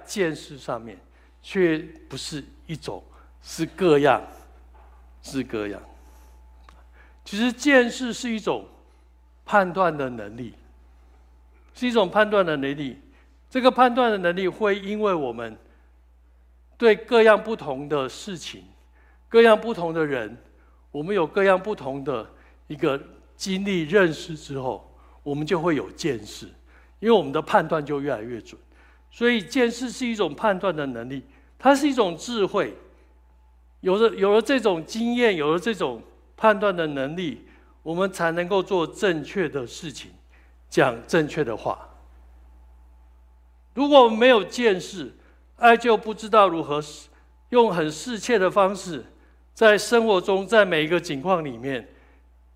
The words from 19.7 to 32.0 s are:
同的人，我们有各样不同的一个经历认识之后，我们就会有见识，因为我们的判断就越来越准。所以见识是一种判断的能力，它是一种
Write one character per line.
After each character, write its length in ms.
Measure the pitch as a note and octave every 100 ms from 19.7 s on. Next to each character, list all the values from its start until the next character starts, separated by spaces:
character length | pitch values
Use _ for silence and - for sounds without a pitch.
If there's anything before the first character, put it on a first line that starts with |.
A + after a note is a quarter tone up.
同 180 | F#3 E3+
的 140 | E3 D3+
人， 320 | C3 G#2+ A#2+ - _ _ _ _
我 120 | C#3+
们 120 | D#3+
有 120 | G3+ D3+
各 180 | G3+
样 180 | G3 F#3
不 120 | G3+
同 280 | G#3 C3+ C#3
的 240 | C#3 B2 G#2+ - _ _ _
一 80 |
个 240 | D3+ D#3+ C#3 - - _ _
经 260 | G3 F#3+
历 200 | G3 F#3
认 280 | D3+ G3+ F3
识 240 | D3 -
之 240 | D#3 - C3+
后， 320 | B2+ G2 - - _ _
我 120 | D3
们 120 | C#3+ D3+
就 140 | F3+
会 160 | E3+ C#3+
有 140 | F#2
见 340 | - D#3+ A#2
识， 220 | G#2 - G#2+ - _ _ _ _
因 120 | G#3+
为 0 |
我 120 | A3
们 80 | D3+
的 120 | D#3
判 240 | D#3+ G#3+ D#3+
断 180 | E3
就 160 | C#3+ C#3+
越 100 | C#3+
来 120 | A2+
越 180 | A2+ A2+
准。 180 | - - _ _ _ _ _
所 200 | - A#3+
以 120 | A#3
见 280 | E3 C4+ A#3
识 200 | - B3+
是 160 | F#3+ B3
一 100 | A3
种 180 | E3+
判 240 | C#3+ A3 F#3
断 160 | G3
的 120 | D3+ C#3
能 240 | A#2 A#2+
力， 120 | C3+ - _ _ _
它 160 | C4 C#4
是 100 | D4
一 60 |
种 240 | B3+